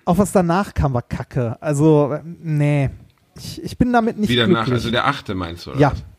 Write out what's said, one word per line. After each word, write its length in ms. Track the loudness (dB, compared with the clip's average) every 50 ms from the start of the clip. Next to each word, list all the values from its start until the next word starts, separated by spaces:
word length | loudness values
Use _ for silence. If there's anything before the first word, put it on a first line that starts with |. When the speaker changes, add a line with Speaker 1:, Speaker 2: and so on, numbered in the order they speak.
| _
Speaker 1:
auch 120 | 0 2 2
was 140 | 2 2
danach 420 | 2 2 2 4 2 0 0 -2 -2
kam, 220 | -2 -2 0 0
war 80 | -2 -6
kacke. 580 | -6 -10 -10 -10 -6 -4 -4 -2 -2 -4 -6
Also, 560 | -4 -4 0 4 4 6 6 6 4 2 -2 -6 -8 -12 -16 -12
nee. 480 | -6 -4 -2 0 0 2 2 2 0 -2 -4 -8 -16 -20 _ _ _ _ _ -18
Ich, 260 | -16 -14 -12 -10 -10
ich 140 | -10 -2 -2
bin 160 | 0 2 2
damit 240 | 2 0 0 -2 -2
nicht 120 | -2 0
Speaker 2:
Wie 60 | 2
danach? 300 | 2 4 4 2 2 2
Speaker 1:
glücklich. 80 | 0 -2
Speaker 2:
Also 160 | -2 -2 -2
der 140 | -2 0 0 0
achte 280 | -2 -2 -6 -8 -6
meinst 320 | -6 -6 -8 -10 -12 -14 -10
du, 40 |
oder 80 | 0 2
Speaker 1:
Ja, 120 | 2 2
Speaker 2:
was? 120 | 2 0 -6 -14 -20